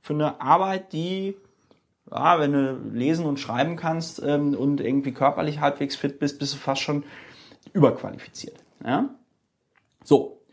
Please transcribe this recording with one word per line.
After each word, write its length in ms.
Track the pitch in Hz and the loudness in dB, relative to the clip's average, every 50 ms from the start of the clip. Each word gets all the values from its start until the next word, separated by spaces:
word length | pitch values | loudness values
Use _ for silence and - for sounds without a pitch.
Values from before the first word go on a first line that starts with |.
für 120 | - - 151 | -8 -4 -2
eine 280 | 151 151 143 - - | 0 0 -2 -2 -2
Arbeit, 520 | 160 131 156 175 190 190 190 190 190 - - | 2 4 4 4 4 2 -2 -4 -6 -6 -8
die, 420 | 156 165 180 185 190 190 196 196 - _ _ _ _ _ _ _ _ _ _ _ _ _ - | -6 -4 -4 -4 -4 -4 -6 -8 -10 _ _ _ _ _ _ _ _ _ _ _ _ _ -10
ja, 280 | - - 135 160 175 165 | -6 0 4 4 4 4
wenn 140 | 147 143 143 | 4 2 2
du 200 | 139 135 135 131 127 - 110 | 2 0 0 -2 -6 -8 -8
lesen 340 | 107 117 127 143 165 170 170 | -4 -2 0 2 2 0 0
und 140 | 151 143 139 | -2 -4 -4
schreiben 360 | - - 113 120 143 160 170 | -4 -4 0 0 0 0 0
kannst, 440 | 165 175 165 165 165 165 - - - - | -4 -4 -2 -2 -2 -4 -8 -8 -6 -2
ähm, 320 | 139 147 143 147 143 139 | 0 2 2 2 0 0
und 260 | 104 131 139 143 139 | 0 0 0 0 0
irgendwie 300 | - 117 131 139 139 139 123 | 0 0 0 0 0 -2 -2
körperlich 460 | - 139 139 - - 160 151 147 147 | 2 2 2 2 2 -2 -4 -2 0
halbwegs 340 | 147 143 143 - 143 139 - | 0 0 0 0 -4 -4 -4
fit 240 | - - 139 139 - | -4 -4 -4 -2 -2
bist, 200 | 147 143 143 - | -2 -2 -2 -2
bist 140 | 143 135 139 | -6 -6 -6
du 40 | 139 | -6
fast 240 | - - 135 135 | -4 -4 -2 -2
schon 220 | - - 147 147 139 - - - - - - - - - - _ - - - | -2 -2 -2 -2 -4 -6 -14 -20 -20 -20 -20 -20 -20 -20 -20 _ -14 -4 2
überqualifiziert, 920 | 196 143 123 101 - - 101 - - - - - - - - - - _ _ _ - - | 4 4 4 4 2 -6 -10 -10 -12 -16 -18 -18 -16 -16 -16 -16 -20 _ _ _ -12 -4
ja. 260 | 113 127 175 262 277 - - _ _ _ _ _ _ _ _ _ _ _ _ _ _ _ _ - | -2 0 0 0 -2 -6 -12 _ _ _ _ _ _ _ _ _ _ _ _ _ _ _ _ 2
So. 380 | - 147 135 - - - - _ _ | 4 4 4 4 2 -10 -18 _ _